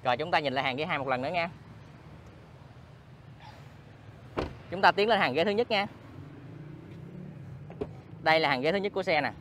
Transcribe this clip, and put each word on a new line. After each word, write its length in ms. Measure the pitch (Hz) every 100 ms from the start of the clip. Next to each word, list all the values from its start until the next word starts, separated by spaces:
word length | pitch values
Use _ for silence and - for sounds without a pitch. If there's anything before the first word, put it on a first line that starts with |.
Rồi, 140 | 127 123
chúng 140 | 160
ta 80 | 175
nhìn 140 | 147
lại 100 | 131
hàng 120 | 147
ghế 100 | 131
hai 140 | 165 151
một 80 | 135
lần 140 | 127
nữa 80 | 135
nha. 200 | 175 170 - - - - - - - - - - - - - - - - - - - - - - - - - - - - - - - -
Chúng 100 | 180
ta 100 | 196
tiến 180 | 170 214
lên 100 | 202
hàng 140 | 160
ghế 120 | 135
thứ 60 | 196
nhất 200 | 202 240
nha. 140 | 208 202 - - - - - - - - - - - - - - - - - - - - - - -
Đây 160 | 160 160
là 100 | 151
hàng 120 | 131
ghế 100 | 143
thứ 60 | 196
nhất 160 | 202
của 100 | 196
xe 180 | 190 151
nè. 100 | 131 95